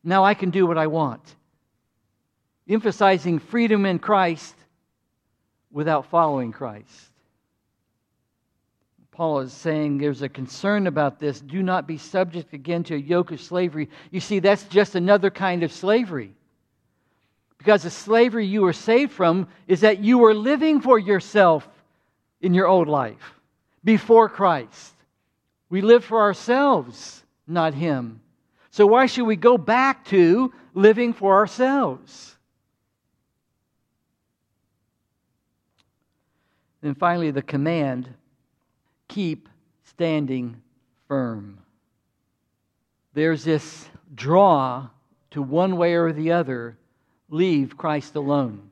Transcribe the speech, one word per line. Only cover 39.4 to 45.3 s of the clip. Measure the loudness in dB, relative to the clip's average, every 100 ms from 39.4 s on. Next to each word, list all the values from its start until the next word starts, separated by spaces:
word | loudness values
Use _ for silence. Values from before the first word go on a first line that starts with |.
| _ _ _ _ _
standing | _ -2 -2 -4 -6 -8 -14 _ _ _ _ _
firm. | -6 -6 -10 -16 -20 _ _ _ _ _ _ _ _ _ _ _ _ _ _ _
There's | -4 -2 -2 -2
this | -2 -4 -20 -20 -20 _
draw | -12 0 4 4 4 0 -6 -14 _ _ _ _